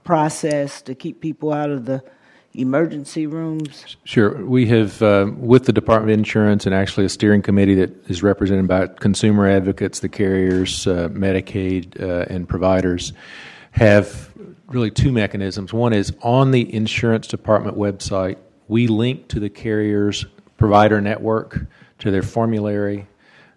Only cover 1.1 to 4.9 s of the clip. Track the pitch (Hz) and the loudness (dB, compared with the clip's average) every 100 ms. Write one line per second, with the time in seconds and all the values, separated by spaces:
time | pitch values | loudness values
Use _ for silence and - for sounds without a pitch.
1.1 | - 160 - 151 147 147 143 120 131 - | -10 -10 -6 -4 -4 -4 -4 -6 -6 -8
2.1 | _ _ _ _ - 127 139 165 151 139 | _ _ _ _ -6 -2 0 0 -4 -10
3.1 | 165 156 160 160 156 147 - - - - | -8 -6 -6 -6 -6 -8 -12 -20 -20 -4
4.1 | 123 104 - 95 127 113 117 104 | 2 2 2 0 2 4 4 2